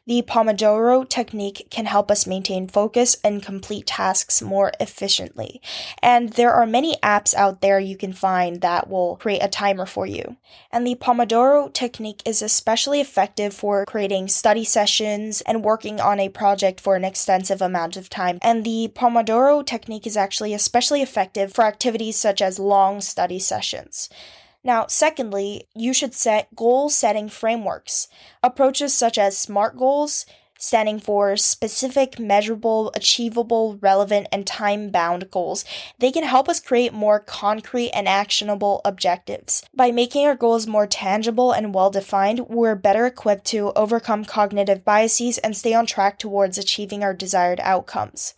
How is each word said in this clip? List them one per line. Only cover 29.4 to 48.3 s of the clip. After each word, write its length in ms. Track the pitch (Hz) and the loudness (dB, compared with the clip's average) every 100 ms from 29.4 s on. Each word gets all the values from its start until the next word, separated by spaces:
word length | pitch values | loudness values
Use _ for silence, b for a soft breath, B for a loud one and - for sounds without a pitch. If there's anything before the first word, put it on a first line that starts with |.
| - 202 226 247 | 0 0 -2 0
goals, 500 | 254 285 294 - - b b b | 0 2 0 -4 -6 b b b
standing 420 | - 226 214 214 | -2 0 0 -4
for 380 | 208 202 202 208 | -2 0 0 2
specific, 800 | - - 220 - 262 269 262 - | 0 0 -2 -2 -2 0 -2 -4
measurable, 720 | 214 202 214 214 226 220 220 | 0 0 0 -4 -2 -2 -2
achievable, 840 | 208 - - 233 233 233 226 220 202 | -2 0 0 -2 -4 0 0 0 0
relevant, 460 | 196 196 202 202 196 | 2 4 4 0 -2
and 160 | 196 196 | -6 -6
time-bound 840 | - 208 208 208 185 170 175 185 | -4 -2 -2 -2 0 0 -2 -4
goals, 340 | 185 165 - - B B B | -4 -2 -4 -6 B B B
they 140 | 254 | 0
can 100 | 311 | 0
help 280 | 285 262 277 | 2 2 2
us 100 | 330 | -2
create 320 | - 240 247 | 0 0 0
more 260 | 214 208 208 | 0 2 2
concrete 720 | - - 208 214 - 247 240 | 0 -4 -2 -2 -4 -4 -2
and 140 | - 190 | -2 0
actionable 760 | 196 202 - 208 202 202 196 | 0 0 -4 -2 -2 0 0
objectives. 800 | 202 190 180 180 - 202 - - - | -2 -2 -2 -2 -6 -12 -4 -4 -4
By 160 | - 247 | 2 2
making 360 | 240 240 285 294 | 4 0 2 2
our 100 | 277 | 2
goals 300 | 233 226 220 | 2 2 0
more 200 | 214 208 | 0 0
tangible 680 | - 196 208 226 226 254 | -2 -2 0 0 2 2
and 200 | - 214 | 2 0
well-defined, 760 | 196 190 196 196 196 196 240 240 | 2 2 2 -2 0 0 0 -4
we're 240 | 233 226 | 0 2
better 320 | 202 202 208 247 | 2 2 4 2
equipped 400 | 247 214 202 - | 0 0 0 0
to 260 | 220 202 | -2 0
overcome 540 | - 214 233 226 214 208 | 0 2 0 0 -4 -2
cognitive 580 | 220 208 202 202 190 | 0 0 2 0 2
biases 540 | 214 208 226 - 240 226 | 2 2 4 2 0 -2
and 180 | 220 208 | -2 -2
stay 160 | 226 | 0
on 140 | 226 233 | 0 0
track 320 | - 196 202 | 0 0 -2
towards 400 | 214 196 190 202 | -4 0 0 0
achieving 440 | - - 202 202 | -4 -4 -6 -4
our 120 | 196 | -4
desired 460 | 190 190 185 180 180 | -4 -2 0 2 0
outcomes. 720 | - 185 - 202 104 - - | 0 -2 -2 -8 -8 -8 -10